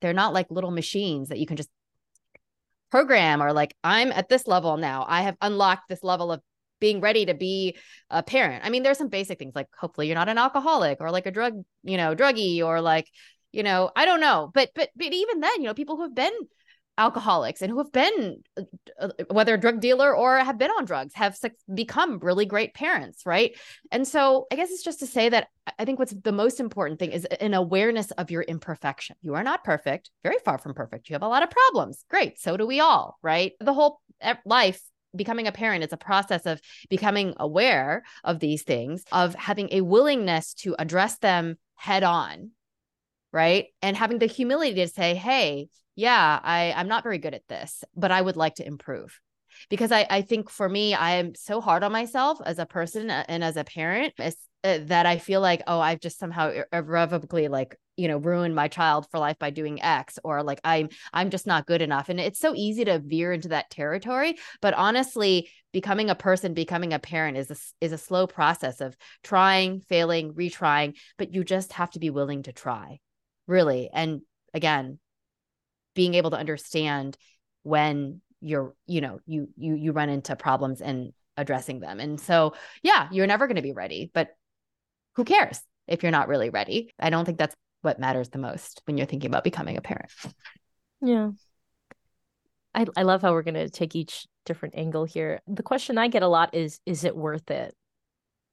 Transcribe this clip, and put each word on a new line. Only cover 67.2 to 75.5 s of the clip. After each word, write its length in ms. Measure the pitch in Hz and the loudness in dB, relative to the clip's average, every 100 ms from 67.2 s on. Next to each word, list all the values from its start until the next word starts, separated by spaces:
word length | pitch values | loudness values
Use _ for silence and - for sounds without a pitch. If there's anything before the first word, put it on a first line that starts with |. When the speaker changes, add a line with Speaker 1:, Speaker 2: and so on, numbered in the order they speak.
| 156 131 | -2 -4
Speaker 1:
is 140 | 135 | -8
a 40 | |
s-, 200 | 147 - - | -12 -16 -6
is 120 | 165 | -6
a 60 | 160 | -6
slow 280 | - 180 185 | -2 0 0
process 540 | - 151 170 131 123 | 2 0 0 -4 -6
of 160 | 135 - - - | -10 -10 -20 -20
trying, 580 | - 190 190 190 185 190 | 0 4 6 4 2 -4
failing, 520 | - 175 165 170 156 | 0 2 2 0 -2
retrying, 640 | 156 175 - 165 147 147 147 - - | -4 -6 0 2 2 0 -4 -16 -10
but 160 | 190 | -6
you 100 | 185 | -4
just 300 | 175 190 190 | -2 -2 -2
have 160 | - 175 | -6 -6
to 80 | 165 | -4
be 120 | 160 | -4
willing 340 | 143 139 143 | -2 -4 -4
to 80 | 135 | -10
try, 480 | 123 135 113 107 143 _ _ _ _ - | -10 -8 -8 -10 -20 _ _ _ _ 0
really. 440 | 180 160 127 127 | 2 4 2 -2
And 300 | 147 160 151 - _ _ | -4 -4 -6 -12 _ _
again, 440 | 160 156 147 131 143 _ _ _ _ _ | -2 0 0 -2 -12 _ _ _ _ _